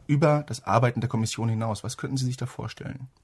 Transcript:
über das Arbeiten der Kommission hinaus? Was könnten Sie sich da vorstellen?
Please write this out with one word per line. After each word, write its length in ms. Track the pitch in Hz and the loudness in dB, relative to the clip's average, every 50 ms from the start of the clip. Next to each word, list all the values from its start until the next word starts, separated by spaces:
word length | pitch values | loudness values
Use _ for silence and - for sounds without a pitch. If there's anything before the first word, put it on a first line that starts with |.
| - | 0
über 400 | - 143 143 165 151 147 147 147 - | 0 2 4 6 6 4 4 0 -2
das 160 | 117 - - | -8 -6 -2
Arbeiten 380 | - 98 113 123 123 123 - | 2 4 4 4 4 2 0
der 80 | - 120 | -2 0
Kommission 400 | - 110 113 110 - - 113 117 | 0 0 0 -2 -2 -2 0 0
hinaus? 340 | 113 110 113 113 107 - - | 0 0 0 -2 -4 -4 -6
Was 140 | 107 - - | -8 -8 -6
könnten 180 | - 131 135 | -6 -4 -2
Sie 100 | 135 131 | -2 -2
sich 120 | 123 123 - | -2 -2 -4
da 80 | 120 | -6
vorstellen? 640 | 127 - - - 120 - - - - - 131 127 131 - _ | -8 -8 -8 -10 -10 -10 -10 -10 -10 -10 -10 -12 -16 -18 _